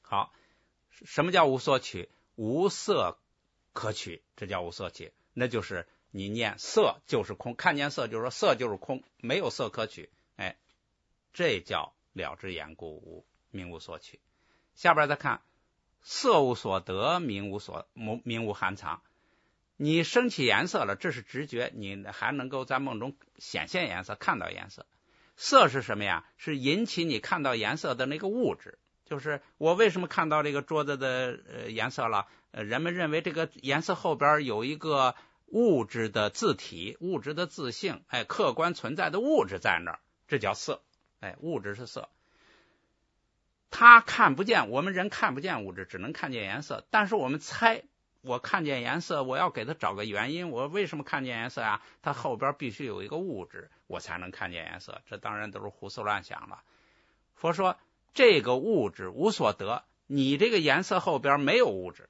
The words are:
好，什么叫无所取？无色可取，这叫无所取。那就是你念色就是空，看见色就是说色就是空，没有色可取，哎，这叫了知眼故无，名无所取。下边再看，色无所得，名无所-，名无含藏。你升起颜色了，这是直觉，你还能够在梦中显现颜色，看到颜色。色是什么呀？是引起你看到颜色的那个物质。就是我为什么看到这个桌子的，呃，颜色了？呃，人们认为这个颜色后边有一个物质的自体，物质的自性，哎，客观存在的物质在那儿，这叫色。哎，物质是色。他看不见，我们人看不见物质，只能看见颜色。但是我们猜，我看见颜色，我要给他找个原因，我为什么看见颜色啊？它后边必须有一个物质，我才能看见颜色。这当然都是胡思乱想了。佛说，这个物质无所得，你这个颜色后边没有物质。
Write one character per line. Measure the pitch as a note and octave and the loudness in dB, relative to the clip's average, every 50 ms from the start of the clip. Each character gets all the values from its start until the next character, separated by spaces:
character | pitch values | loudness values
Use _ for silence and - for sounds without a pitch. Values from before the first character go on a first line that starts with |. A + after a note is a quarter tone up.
好， | _ - - G2+ G2+ - _ _ _ _ _ _ _ _ _ _ _ _ | _ -4 -2 -2 -2 -2 _ _ _ _ _ _ _ _ _ _ _ _
什 | _ - - - - - D3 | _ -20 -20 -8 0 0 0
么 | F3 F3+ | 2 6
叫 | F3+ E3 | 6 6
无 | C#3+ C3 B2+ | 6 4 0
所 | - - C#3 C3 | 2 2 2 2
取？ | - - - F#2+ F2 - _ _ _ _ _ | 2 -4 -10 -10 -12 -12 _ _ _ _ _
无 | - A2 G#2+ A#2+ D#3 F3+ G3 | -6 -4 -2 0 2 2 0
色 | F#3+ - - - G3+ D3 G#2 F2 - _ _ _ _ _ _ _ _ _ _ _ _ | 0 -2 -2 0 0 2 2 0 -2 _ _ _ _ _ _ _ _ _ _ _ _
可 | - - A2 G#2+ | -8 -6 -6 -6
取， | - - F#2+ E2+ E2 _ _ _ | -6 -8 -12 -12 -14 _ _ _
这 | - A2 | -14 -10
叫 | F#2+ G2 F#2 F2+ | -6 -6 -6 -6
无 | E2+ | -6
所 | E2+ - G2 F2 | -8 -8 -10 -10
取。 | - - E2 E2 _ _ _ _ _ | -10 -12 -18 -18 _ _ _ _ _
那 | - B2 | -4 -2
就 | B2+ A2 A#2 | -2 -2 -4
是 | F#2+ - G2 F2 E2+ _ _ _ _ _ | -4 -4 -8 -8 -8 _ _ _ _ _
你 | _ G2+ F#2+ G2+ | _ -10 -8 -6
念 | G#2 A#2 A#2 G#2+ G2+ G2+ | -4 -2 -2 -2 -4 -6
色 | - - - A3 G#3+ C3+ - - _ | -10 0 2 4 4 4 2 -2 _
就 | _ - B2 G2+ | _ -2 -2 -2
是 | - G#2 | -2 -8
空， | - - B2+ A#2+ | -10 -8 -10 -10
看 | - - F3+ D#3 | -2 0 0 0
见 | C#3+ C#3+ D3 | 0 -2 -4
色 | C#3+ - C3 A2 | -2 -4 -6 -4
就 | A2 | -4
是 | A2+ A2+ | -6 -6
说 | B2+ | -6
色 | - - - F#3+ C#3 | -4 0 2 2 2
就 | A#2 B2+ A#2+ | 2 0 -4
是 | G#2 F#2 | -4 -6
空， | - - C3+ C3 - _ _ _ | -6 -8 -8 -8 -8 _ _ _
没 | - A#2+ C3+ | -6 -4 -2
有 | F#3+ F#3+ A#2+ | -2 -2 -2
色 | - - C3+ A2+ | -2 -4 -6 -6
可 | - - A2+ | -4 -4 -6
取， | G#2+ - - D#2+ - _ _ _ _ _ | -6 -6 -14 -18 -20 _ _ _ _ _
哎， | - G2+ F#2 - _ _ _ _ _ _ _ _ _ _ _ _ _ _ _ _ | -8 -8 -8 -8 _ _ _ _ _ _ _ _ _ _ _ _ _ _ _ _
这 | - F3 D#3+ A#2+ F#2 | -2 0 0 0 -2
叫 | D#2+ - G2+ E2 D2+ D2 _ _ _ _ _ | -4 -4 -4 -4 -4 -6 _ _ _ _ _
了 | F#2 F2 C#2+ C#2 | -10 -8 -8 -10
知 | - - F#2+ F2+ | -10 -10 -10 -8
眼 | E2 D2+ D2+ D#2+ | -8 -10 -12 -14
故 | _ - E2 D#2 | _ -14 -14 -14
无， | D#2 - E2 E2 E2 - _ _ _ _ _ | -16 -18 -18 -20 -20 -20 _ _ _ _ _
名 | - G2 F2+ F2 | -14 -14 -12 -12
无 | E2+ D#2+ | -14 -14
所 | - - E2+ D#2 | -14 -14 -14 -14
取。 | - - - - _ _ _ _ _ _ _ _ _ _ _ | -14 -18 -20 -20 _ _ _ _ _ _ _ _ _ _ _
下 | _ - F3+ E3 | _ 4 4 6
边 | D3+ D3+ | 6 6
再 | C#3 D3 | 4 2
看， | C#3 - C#3+ A#2+ - _ _ _ _ _ _ _ _ _ _ _ _ | 0 0 -4 -4 -4 _ _ _ _ _ _ _ _ _ _ _ _
色 | _ - - - - C4+ A3+ E3 | _ -12 -10 -2 4 6 6 6
无 | C#3+ B2+ B2 | 6 6 2
所 | A2 - A2 F#2+ F#2+ | -2 -2 -2 -2 -2
得， | F#2 - F#2+ F#2+ G#2+ C3+ E3+ F3+ | -2 -4 -4 -2 0 0 0 0
名 | F3 C#3 G#2+ G2 G2+ G2+ | -2 -4 -4 -4 -6 -6
无 | F#2 G#2 | -8 -8
所-， | - - - A#2 - _ _ | -10 -8 -12 -12 -12 _ _
名 | - A2+ A2 A2 A#2+ - A#2+ A#2 A2+ A#2 | -10 -8 -6 -6 -6 -6 -6 -4 -4 -4
无 | G#2+ G2+ | -4 -4
含 | - - F#2+ G2 | -2 -4 -4 -4
藏。 | - - D#2+ D#2+ - _ _ _ _ _ _ _ _ _ _ _ _ _ _ _ | -4 -8 -10 -10 -10 _ _ _ _ _ _ _ _ _ _ _ _ _ _ _
你 | _ D3 D3 D#3 E3 E3 | _ 0 2 2 2 2
升 | - - A#3+ B3+ B3 | 2 2 2 2 2
起 | - - C#3+ | 0 0 2
颜 | A#2+ G2+ G2+ C#3 F3+ | 4 4 4 2 2
色 | - G#3 C3+ | 0 0 0
了， | G2+ G2 | 0 -2
这 | G2+ - F#3 | -4 -4 -6
是 | C#3 B2 G#2+ | -6 -6 -10
直 | _ - B2+ D3 D3 | _ -8 -8 -8 -6
觉， | - A#2 A#2+ - - | -6 -6 -6 -6 -6
你 | B2+ G#2 G2 G2 G2 G2 | -10 -10 -10 -10 -10 -12
还 | G2+ G2+ - - A2 | -14 -10 -4 -2 -2
能 | C3+ C#3 B2+ C3 | -2 -2 -6 -6
够 | B2 C3 C3 | -6 -8 -6
在 | B2+ C3+ C3 | -4 -4 -4
梦 | C#3 C#3 B2 G#2+ | -2 -4 -6 -6
中 | A2+ C3+ C#3 _ _ _ _ - | -8 -8 -10 _ _ _ _ -20
显 | - - - - D2+ | -18 -8 -6 -6 -6
现 | - - F3+ F3 B2+ | -4 -4 -4 -4 -2
颜 | F2+ F2 F#2+ | -4 -8 -8
色， | - G#2 | -8 -10
看 | - - - F3 A#2 | -6 -2 -2 -2 -2
到 | F2 E2+ | -2 -8
颜 | F2+ F#2 F2+ G2+ | -8 -10 -14 -16
色。 | - - - _ _ _ _ _ _ _ _ _ _ | -18 -20 -20 _ _ _ _ _ _ _ _ _ _
色 | _ - - - C4+ A3 D#3 | _ -4 6 8 8 8 8
是 | A#2 C3+ A#2 | 6 0 -2
什 | - A2 G2+ | -2 -4 -2
么 | G#2 | 0
呀？ | G2+ F2+ D#2+ - _ _ | 0 -2 -2 -4 _ _
是 | _ - - D#3 | _ -8 -6 -6
引 | C#3 B2+ C3+ D3+ G3 A#3+ | -2 0 0 2 2 0
起 | G#3+ - - E3+ | -4 -4 -4 -2
你 | E3+ C#3 G#2+ | -2 -2 -4
看 | - - - F3 D3 | -2 -4 -4 -2 0
到 | C#3 B2 | 0 0
颜 | A2+ G#2+ G#2+ B2 | 0 0 -2 -2
色 | D#3+ - E3 B2+ | -2 -2 -4 -2
的 | A#2+ B2+ | -2 -2
那 | C3 D3 D#3+ | -4 -4 -4
个 | F3+ G3 | -4 -4
物 | G#3 B3 B3 B2 F2 | -2 0 0 0 -2
质。 | - - - - _ _ _ _ _ _ | -4 -10 -20 -20 _ _ _ _ _ _
就 | _ D#3+ C#3 | _ -10 -8
是 | B2+ D3+ D3 C#3 - _ _ _ | -6 -6 -6 -6 -8 _ _ _
我 | D3 D#3+ E3+ | 2 2 4
为 | F#3 A3+ G#3+ | 6 4 4
什 | D#3+ F#3 | 4 0
么 | F3+ | -4
看 | E3+ - - E3+ D#3+ | -2 0 0 0 2
到 | D3+ D3+ D3 | 2 2 2
这 | D3 C#3 | 0 -2
个 | C#3+ C#3 | -2 -4
桌 | - D#3+ D3+ D3 | -2 -2 -2 0
子 | C#3+ C#3+ | 0 -4
的， | C3+ C3+ C3 B2+ B2+ B2+ B2 A#2+ - - - | -4 -2 -2 -2 -2 -2 -4 -6 -8 -14 -16
呃， | - - A#2 A2+ | -14 -12 -10 -8
颜 | A2+ A2 G#2+ C3 | -4 -2 -4 -4
色 | C3 - B2+ | -2 -2 -2
了？ | A2+ A2 G2+ G2 - - _ _ _ _ | 0 0 0 -2 -4 -10 _ _ _ _
呃， | - A2 | -10 -6
人 | G#2 A2+ C3 D#3+ | -4 -4 -2 -2
们 | E3+ F3 | -2 -2
认 | F3+ F3 D#3 | -2 -2 -2
为 | D3 D#3+ | -2 -2
这 | E3 F#3 D3+ | -2 -4 -4
个 | D#3+ D#3+ D3+ - | -4 -4 -4 -6
颜 | - - C3 C3+ D3 E3 | -12 -4 -2 -2 -2 0
色 | - F#3+ | -2 -4
后 | - - F3 D#3 | -2 0 -2 0
边 | B2 C#3+ C#3+ D3+ D3+ D3+ | 2 4 4 4 4 2
有 | B2+ A2 G#2 A2+ | 0 -2 -2 -2
一 | C3 D3+ | -4 -6
个 | D#3 - D#3+ D3+ C#3 C3 B2+ A#2+ - - _ _ _ _ | -6 -4 0 2 4 4 2 2 -2 -14 _ _ _ _
物 | _ - G#3+ A#3+ A#3 F3+ C3+ A2+ | _ 0 4 4 6 6 4 2
质 | - - A#2 A2+ A2 | 0 -2 -2 -2 -2
的 | G2 A2 G#2 G#2 | 0 0 0 0
自 | - - A3+ G3+ C3+ | 0 0 0 0 0
体， | F#2+ - - - E2+ E2+ G2+ A#2+ - | 0 -4 -14 -12 -10 -10 -10 -10 -8
物 | - F3+ F#3+ D#3 | -6 -4 -4 -4
质 | - C#3 D3+ | -4 -6 -4
的 | D3+ F3+ E3 | -4 -6 -6
自 | - - D3 B2 A#2 | -6 -8 -8 -8 -6
性， | - - F#3+ C#3+ - _ | -6 -6 -6 -6 -8 _
哎， | _ - B2 A2 | _ -4 -4 -4
客 | - - - G#3 D3+ A#2+ | -4 -2 2 2 2 2
观 | - D#3+ E3+ D3 | 2 0 0 -2
存 | - - A2+ C#3+ | -2 -6 -6 -4
在 | D#3+ F3+ D#3+ | -2 -2 0
的 | D3 F#3+ | 0 0
物 | A#3 C#4 D#4+ C#4+ - | 0 4 4 4 4
质 | G2 G2 F2+ | 2 -2 -2
在 | - G#2+ F#2 E2 F2 | 0 2 2 2 0
那 | F2 | -6
儿， | D#2+ - _ _ _ _ _ _ | -10 -10 _ _ _ _ _ _
这 | - C3+ | -4 -2
叫 | G#2 G2 G2 | 0 -2 -2
色。 | - - - C#3 - _ _ _ _ _ _ _ _ | -2 -4 -6 -6 -6 _ _ _ _ _ _ _ _
哎， | - F#2+ F#2 - | -14 -14 -14 -10
物 | - D#3+ E3+ C3 | -8 -6 -6 -6
质 | F#2+ G2+ G2+ | -6 -8 -10
是 | A2+ B2 A2+ | -10 -12 -14
色。 | - C3 - - _ _ _ _ _ _ _ _ _ _ _ _ _ _ _ _ _ _ _ _ _ _ _ _ _ _ _ _ _ _ _ _ | -12 -14 -14 -14 _ _ _ _ _ _ _ _ _ _ _ _ _ _ _ _ _ _ _ _ _ _ _ _ _ _ _ _ _ _ _ _
他 | - - A#3 A#3+ A#3+ A#3 | -2 10 12 12 12 12
看 | A3 - - - A#3 F3+ C#3 | 12 8 2 6 6 6 6
不 | C3 G3 | 4 2
见， | G3+ A3+ F#3+ B2+ G2+ | 2 4 2 2 2
我 | A2+ C3 D#3+ | 0 0 0
们 | F#3+ F#3+ | 0 -2
人 | F3+ F3+ G#3 | -2 -2 -2
看 | - - - G#3 C3 | -2 0 0 0 0
不 | C3+ | -2
见 | D3+ F#3 E3+ B2 G#2 | -4 -4 -4 -4 -6
物 | F#2+ F#2 | -8 -8
质， | F#2 F#2+ | -10 -12
只 | - - F#2+ | -10 -10 -10
能 | F#2 B2 D#3 | -8 -8 -8
看 | - - D3+ | -6 -8 -6
见 | C3 A#2 G#2 | -6 -6 -6
颜 | F#2+ G2 B2+ D3 | -6 -6 -8 -8
色。 | - C3+ G#2+ - _ | -8 -10 -10 -10 _
但 | - A3 G#3 F#3 | 2 2 2 2
是 | G#3+ | 0
我 | G#3 C#3 B2+ | 0 0 0
们 | C#3 D3+ | -2 -4
猜， | - - - - - A3+ A3+ - - _ _ _ _ _ _ _ _ | -6 -8 -6 2 2 2 2 2 -6 _ _ _ _ _ _ _ _
我 | C3 B2 B2 | -6 -6 -6
看 | - - - G3 E3 | -4 -2 -2 -2 0
见 | D3 C#3 B2+ | 0 -2 -2
颜 | A#2+ A#2+ C3 E3 F3 | -2 -2 -4 -4 -4
色， | - F3+ D3 C3+ | -4 -4 -4 -2
我 | C3 B2+ | -2 -2
要 | C#3 F3 F3+ | 0 -2 -2
给 | - C#3 A2 | -2 -4 -8
他 | A#2+ D#3+ | -8 -8
找 | - - F2+ G2+ | -4 -4 -4 -4
个 | G2 G#2 | -4 -6
原 | A2 G2+ G2+ A2 B2+ D3+ | -6 -4 -4 -4 -4 -4
因， | E3+ F3 - | -6 -6 -6
我 | - A#2 C3 D3 | -6 -6 -6 -4
为 | D#3+ G3+ G3+ | -4 -4 -4
什 | E3 - | -4 -6
么 | D3 C#3+ | -8 -8
看 | - - D3 C3 | -6 -6 -6 -6
见 | C3 A#2+ | -6 -6
颜 | A2+ A2+ B2 | -6 -8 -8
色 | - - | -6 -4
啊？ | A2+ A2 G#2 G#2 - - - _ | -2 -2 -2 -4 -6 -12 -20 _
它 | _ D3 C#3+ | _ -6 -6
后 | C3+ - D3 B2 G#2+ | -4 -4 -6 -4 -2
边 | C#3 C3+ D3 | -2 -2 -2
必 | - - B2 | -2 -8 -10
须 | G#2 - D3 | -8 -8 -10
有 | B2 G#2 F#2+ F#2+ | -8 -8 -8 -10
一 | G2+ | -8
个 | - D#3+ | -8 -8
物 | F#3 F#3+ D3 G2 F2 | -6 -6 -6 -8 -10
质， | - - - - - _ _ _ | -12 -14 -20 -20 -20 _ _ _
我 | _ - E2 | _ -10 -10
才 | - - E2 | -8 -8 -10
能 | F2 F2+ F2+ | -8 -10 -10
看 | F2+ - G2+ F#2 | -10 -8 -8 -8
见 | F2 E2+ D#2+ | -8 -10 -12
颜 | E2 E2+ F2+ | -12 -14 -14
色。 | - - - - _ | -14 -16 -18 -18 _
这 | _ A2 G#2 | _ -16 -12
当 | - G#2+ G#2+ | -10 -8 -8
然 | G#2 G#2+ G#2+ | -6 -8 -8
都 | G2 G2 | -10 -10
是 | G2+ G2+ | -12 -12
胡 | - _ - G2+ | -14 _ -16 -14
思 | - - | -10 -6
乱 | G#2+ G#2 G#2 G2 - | -4 -2 -2 -2 -4
想 | - - - - - | -8 -14 -14 -12 -16
了。 | G2 - _ _ _ _ _ _ _ _ _ _ _ _ _ _ _ | -18 -20 _ _ _ _ _ _ _ _ _ _ _ _ _ _ _
佛 | _ - D#3+ E3+ | _ -2 -2 0
说， | D#3 F#3+ - F#3 - _ _ _ _ _ _ _ | 2 0 0 0 -2 _ _ _ _ _ _ _
这 | - C#4 A#3+ G3+ D3+ A2+ | 8 8 8 8 8 6
个 | A#2 B2+ | 2 0
物 | B2+ C3+ G#3+ A3+ F3 A#2+ G2 | 2 2 2 2 2 2 0
质 | - - G2+ F#2 | -2 -6 -10 -10
无 | F#2+ A#2+ D#3 G#3+ - | -6 0 0 0 2
所 | - D3+ A2 G#2 | 4 2 2 2
得， | - G2+ G2 A#2 C3 - _ _ _ _ | 2 -4 -4 -4 -6 -6 _ _ _ _
你 | _ C#3 C#3+ C3+ C3 C#3 C#3+ | _ 0 0 2 2 4 4
这 | G3 A#3+ | 4 4
个 | A#3 G3 | 4 4
颜 | D#3+ D3 C3 D3+ F#3+ | 4 4 4 4 2
色 | - G3+ F#3 | 2 0 0
后 | - G3 D#3+ C3+ | 2 2 0 0
边 | A#2+ C#3 C#3 D3 | 4 4 4 4
没 | C#3+ C3+ E3+ | 4 4 4
有 | A#3+ B3+ | 4 4
物 | D#3 G2+ F#2+ F#2 F2+ | 4 2 -4 -6 -8
质。 | E2+ - - - | -12 -14 -20 -20